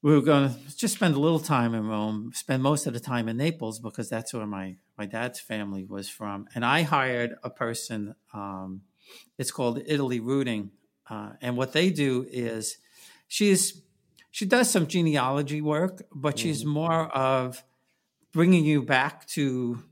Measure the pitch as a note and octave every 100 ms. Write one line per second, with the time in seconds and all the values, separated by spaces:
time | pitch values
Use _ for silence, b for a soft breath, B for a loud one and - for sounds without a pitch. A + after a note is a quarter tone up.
0 | D3 D3+ C#3 C#3+ C#3 A#2+ - - A#3 -
1 | F#3 C#3 D3+ E3 D#3+ C#3 A#2 A#2 G#2+ G#2+
2 | G#2+ G#2+ A#2 - - C3 C3+ D3 D3+ A#2
3 | - B2 A2+ A2+ D3 D#3+ A2+ A2 A#2 -
4 | A2+ A2+ A2+ A#2+ G#2+ G2+ F#2+ F#2+ _ -
5 | G#2 A2+ B2 B2 - A2 G2+ G2 F#2+ G2
6 | G2 - G#2+ G2+ G#2 - A#2+ D3 D#3 D3
7 | C3 A#2+ A#2+ - B2 - A#2+ A#2 - A2+
8 | G#2 - _ G#2+ G2+ F#2+ F#2+ F#2+ G2+ B
9 | B B B - C3 - B2 A#2+ C#3+ D3+
10 | C3 B2 A2+ C#3 C3 A2 G2 _ _ _
11 | - G#2+ G#2 G#2+ B2 B2 C3 D3+ F3+ D#3
12 | C#3 B2+ C3 B2+ A#2 A2+ G#2+ - B B
13 | B B B - G#3 F#3+ - - _ _
14 | _ _ b - G3 B3 A#3+ G#3 D3+ F#3
15 | E3 D3 B2+ C#3 C#3 D3+ D3+ D3+ F#3 F#3
16 | - C#3+ D3 C#3+ E3+ D3 B2 D3 E3 E3
17 | D#3+ C3+ C3 C3 B2+ B2 _ _ _ _
18 | _ _ _ D#3+ F3 F#3 D#3 D3+ A#2+ C3
19 | C#3 - - - C#3 B2+ B2 A#2+ -